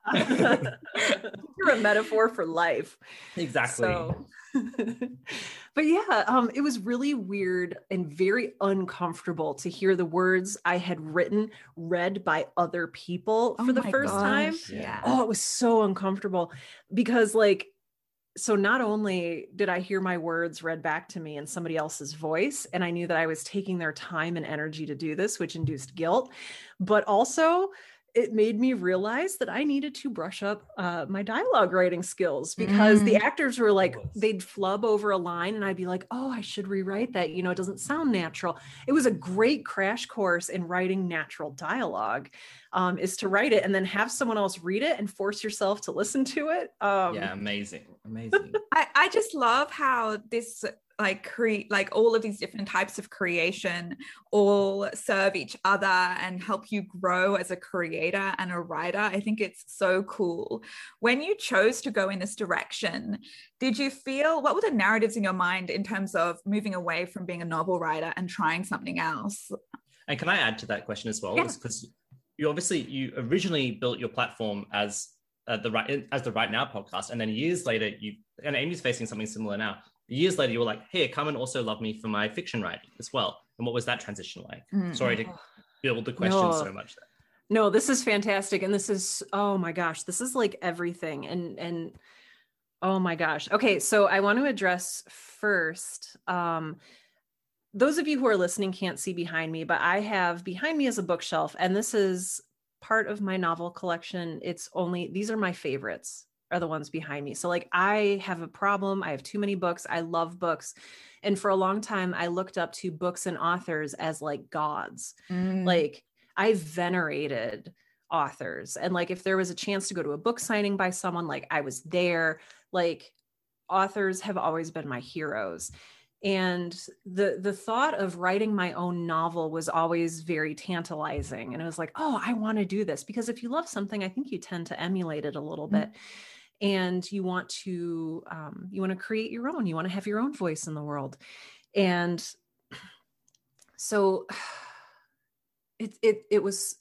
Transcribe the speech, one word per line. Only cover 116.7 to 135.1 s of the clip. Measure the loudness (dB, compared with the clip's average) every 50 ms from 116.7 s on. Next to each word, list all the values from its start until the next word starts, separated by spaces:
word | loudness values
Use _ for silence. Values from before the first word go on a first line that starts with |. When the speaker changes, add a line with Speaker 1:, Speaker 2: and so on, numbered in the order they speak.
| -4 -2 0 0 2 0 0 0 -2 -4 -2 -2 -2 -2 -4 -4 -6 -8 -12 -18 -20 _ _ _ _ _ _ _
Speaker 2:
authors. | 0 0 0 -2 -4 -8 -8 -6 -6 -8 -8 -10 -8
And, | -4 -2 0 0
like, | 0 0 -2
if | -4 -4 0
there | 0 2 2
was | 2 0
a | -4
chance | -6 -4 -2 -2 -2 -2 -4
to | -4
go | -4 -2
to | -2 -4
a | 0
book | 0 -2 -2 0
signing | -2 -2 0 0 2 0 2
by | 2 0 0
someone, | 0 -2 -4 -4 -4 -2 -4
like, | -4 -6 -6 -6 -2
I | -2 -2 -2
was | -2 -8 -10 -10
there. | -2 0 2 2 2 2 2 2 0 0 -2 -10 -20 -20 _ _ _
Like, | -2 0 0 0 -2 -4 -10 -20 _ _ _ _ _ _ _ _ _ _ _ _
authors | 2 2 2 2 0 0 0 0 0 -2 -4
have | -4 -4
always | 0 0 0 0 -2 -4 -6
been | -8 -8 -6 -6
my | -8 -8
heroes. | -8 -10 -8 -6 -6 -4 -4 -4 -4 -4 -6 -8 -10 -12 -14 -16 -20 -20 -20 _ _ _ _ _ -2
And | -2 0 2 2 0 0 0 -4 -6 -8 -12 -16 -18 -20 _ _
the, | -10 0 0 2 2 0 -2
the | -2 -4 -4
thought | -4 -6 -4 0 2 2 2 0
of | 0 -2 -4 -4 0
writing | 0 2 2 2 2 0 0
my | 0 0 0 -2
own | -2 -4 -2 -2 -2 -2
novel | 0 0 0 0 0 0 -2 -4 -2
was | -2 -4 -4 0
always | 0 2 2 2 2 2 0 0 -2 -6
very | -4 -4 -2 0 0 -2 -4
tantalizing. | -8 -6 -4 -4 -4 -4 -6 -6 -6 -4 -4 -4 -4 -4 -6 -8 -8 -8 -8 -8
And | -6
it | -6
was | -6 -6 -6
like, | -8 -8 _
"Oh, | -4 -2 0 0 0 0
I | -2 -2
want | 0 0 0 0 0
to | 0
do | 0 0 -2 0
this." | -2 -2 -6 -6
Because | -8 -6 -6 -4 -4
if | -6 -6 -6
you | -4
love | -2 -2 -4 -4
something, | -6 -6 -4 -4 -4 -4 -4
I | -4
think | -4 -6 -6 -6
you | -8 -10
tend | -8 -8 -8 -8 -6 -6
to | -6 -6
emulate | -2 -2 -2 -2 -2 -2